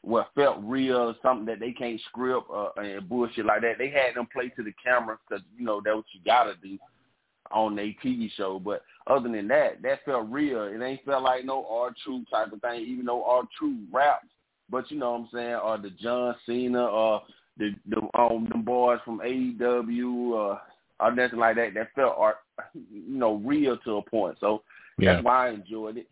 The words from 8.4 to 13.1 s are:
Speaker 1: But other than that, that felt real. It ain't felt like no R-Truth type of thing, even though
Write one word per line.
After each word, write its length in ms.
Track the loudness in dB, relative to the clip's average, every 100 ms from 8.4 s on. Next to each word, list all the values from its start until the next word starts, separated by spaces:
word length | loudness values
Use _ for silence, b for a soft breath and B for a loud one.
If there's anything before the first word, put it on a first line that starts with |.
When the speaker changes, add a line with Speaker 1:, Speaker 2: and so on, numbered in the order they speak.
| -4 -4
Speaker 1:
But 240 | -6 -6 b b 0
other 200 | 2 2
than 200 | -4 2
that, 340 | 2 2 0
that 220 | -4 -4
felt 240 | -2 -2 -2
real. 320 | -2 -2 -2
It 160 | -4 -6
ain't 240 | -6 -6
felt 200 | -2 2
like 200 | 2 0
no 220 | -2 -6 -4
R-Truth 600 | -2 -2 -4 -10 -10 -2
type 220 | -2 -2
of 80 | -4
thing, 220 | -6 -6
even 240 | -6 -6
though 180 | -4